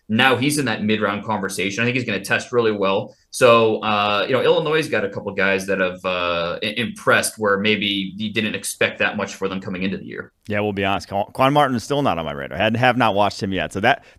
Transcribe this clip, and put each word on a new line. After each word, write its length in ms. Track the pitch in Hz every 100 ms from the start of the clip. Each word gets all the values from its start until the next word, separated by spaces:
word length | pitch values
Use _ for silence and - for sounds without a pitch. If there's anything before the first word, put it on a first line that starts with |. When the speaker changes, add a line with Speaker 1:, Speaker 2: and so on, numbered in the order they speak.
| - 110
Speaker 1:
now 200 | 131 120
he's 220 | 139 147
in 60 | 127
that 160 | 107
mid-round 420 | 104 107 104 104
conversation. 580 | 104 104 95 - 98 117
I 40 | 120
think 100 | 127
he's 80 |
gonna 200 | 113 95
test 280 | 95 113 -
really 200 | 120 113
well. 420 | 101 98 98 113 - _
So, 480 | - 127 117 110 107
uh, 440 | 107 104 104 104 92
you 60 |
know, 100 | 127
Illinois 340 | 143 170 156 160
has 120 | 131
got 160 | 110
a 40 | 98
couple 240 | 110 101
guys 320 | 95 95 95 95
that 140 | 95
have, 240 | 92 92
uh, 540 | 92 90 87 85 85 85
i-, 120 | 107 117
impressed 640 | 110 95 - 110 - -
where 200 | 104 98
maybe 280 | 107 104 101 101 95 95
you 160 | 107
didn't 220 | 104 107
expect 440 | 90 - - 104 -
that 160 | 104 104
much 180 | 98
for 140 | - 95
them 120 | 95
coming 220 | - 90
into 140 | 95 92
the 80 |
year. 280 | 60 55 - _ -
Speaker 2:
Yeah, 140 | 104
we'll 120 | 104
be 120 | 98
honest. 240 | 98 98 -
Quan, 180 | 101 -
Quan 200 | - 131
Martin 240 | 147 139 120
is 80 |
still 180 | - 143
not 160 | 131 85
on 60 |
my 80 | 78
radar. 240 | 71 65 71
Had, 200 | 110 117
have 200 | 127 120
not 180 | 117
watched 280 | 98 101 -
him 100 | 101
yet. 200 | 95 78
So 80 | 98
that, 240 | 113 139 -